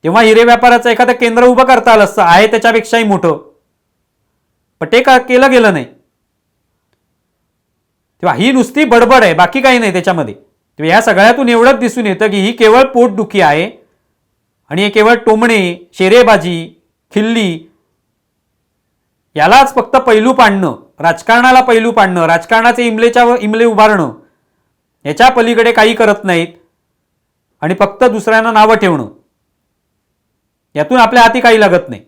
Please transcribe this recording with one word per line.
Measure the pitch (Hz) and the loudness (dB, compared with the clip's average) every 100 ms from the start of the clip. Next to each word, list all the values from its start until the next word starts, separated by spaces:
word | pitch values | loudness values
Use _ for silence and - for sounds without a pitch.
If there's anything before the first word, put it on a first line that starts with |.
तेव्हा | 156 202 | 0 0
हिरे | 220 220 | 4 4
व्यापाराचं | 233 240 247 240 240 | 4 4 4 2 0
एखादं | 226 247 | 0 -2
केंद्र | 240 233 226 | 0 -2 2
उभं | 247 254 | 2 2
करता | 254 247 240 | 2 2 2
आलं | 220 | 2
असतं, | 202 214 | 2 0
आहे | 170 175 214 | 2 2 2
त्याच्यापेक्षाही | 220 233 226 220 233 | 0 0 -2 -2 -4
मोठं, | 220 190 175 147 - _ _ _ _ _ _ _ _ _ _ _ _ _ | -2 -2 -2 -4 -12 _ _ _ _ _ _ _ _ _ _ _ _ _
पण | 160 | -4
ते | 233 | -2
का | 262 254 | 2 0
केलं | 254 247 269 | 2 0 2
गेलं | 247 220 | 2 0
नाही. | 165 120 _ _ _ _ _ _ _ _ _ _ _ _ _ _ _ _ _ _ _ _ _ _ _ | -2 -8 _ _ _ _ _ _ _ _ _ _ _ _ _ _ _ _ _ _ _ _ _ _ _
तेव्हा | 170 | -4
ही | 135 226 | -2 0
नुसती | 262 240 285 | 0 -2 -2
बडबड | 285 233 240 262 | 0 2 4 2
आहे, | 208 | 2
बाकी | 160 180 269 | 2 0 0
काही | 262 247 | 0 0
नाही | 214 | -2
त्याच्यामध्ये. | 180 175 170 131 | -4 -4 -4 -6
तेव्हा | - _ _ _ - 156 | -12 _ _ _ -8 0
या | 196 | 0
सगळ्यातून | 226 185 214 247 247 | 0 2 2 0 -2
एवढंच | 233 247 240 | 2 2 0
दिसून | 233 247 214 | -4 -4 -6
येतं | 185 214 | -4 -4
की | 196 | -2
ही | 196 | -4
केवळ | 233 220 233 | 0 2 2
पोटदुखी | 262 254 240 196 214 202 | 2 0 0 -2 -6 -2
आहे | 156 151 202 - _ _ _ _ _ _ _ _ _ | 0 0 -4 -12 _ _ _ _ _ _ _ _ _
आणि | 160 | -6
हे | 202 | -2
केवळ | 214 214 | 0 2
टोमणे, | 233 226 220 233 220 180 175 - | 2 0 0 0 0 -2 -8 -18
शेरेबाजी, | - 185 233 247 202 170 170 165 _ _ _ _ | -4 2 2 4 0 -2 -10 -12 _ _ _ _
खिल्ली, | 202 220 233 196 160 - _ _ _ _ _ _ _ _ _ _ _ _ _ _ _ _ 151 | -6 -4 -4 -4 -8 -14 _ _ _ _ _ _ _ _ _ _ _ _ _ _ _ _ -2
यालाच | 160 247 269 | 2 4 2
फक्त | 262 - 254 | -2 -2 -2
पैलू | 254 220 233 | 0 0 0
पाडणं, | 262 226 196 175 113 _ _ | 2 0 0 -6 -8 _ _
राजकारणाला | 165 170 - 233 254 262 | -4 -4 -2 0 2 2
पैलू | 254 226 226 | 2 0 0
पाडणं, | 233 196 180 160 | 0 -2 0 -2
राजकारणाचे | 165 - 226 240 240 240 | -2 -2 0 0 -2 -4
इमलेच्या | 220 233 247 | -2 0 2
व-, | 240 240 | 0 0
इमले | 208 220 | -4 -2
उभारणं, | 233 214 214 202 143 - _ _ _ _ _ _ _ _ | 0 2 0 0 -4 -8 _ _ _ _ _ _ _ _
याच्या | 143 147 254 | -12 0 0
पलीकडे | 247 233 233 233 | 0 -4 -2 -2
काही | 233 220 | 0 -2
करत | 226 220 202 | 0 -2 -2
नाहीत | 190 170 165 _ _ _ _ _ _ _ _ _ _ _ | -4 -4 -6 _ _ _ _ _ _ _ _ _ _ _
आणि | 156 185 | -8 -2
फक्त | 196 - | -4 0
दुसऱ्यांना | 247 214 220 220 220 | -2 -2 -2 -2 0
नावं | 214 220 | 0 2
ठेवणं, | 220 202 151 110 - _ _ _ _ _ _ _ _ _ _ _ _ _ _ _ | 2 0 -4 -8 -18 _ _ _ _ _ _ _ _ _ _ _ _ _ _ _
यातून | 147 151 254 | -8 -2 2
आपल्या | 226 247 | 2 4
हाती | 226 240 | 2 2
काही | 240 220 | 0 2
लागत | 202 180 175 | 2 0 -4
नाही. | 107 | -18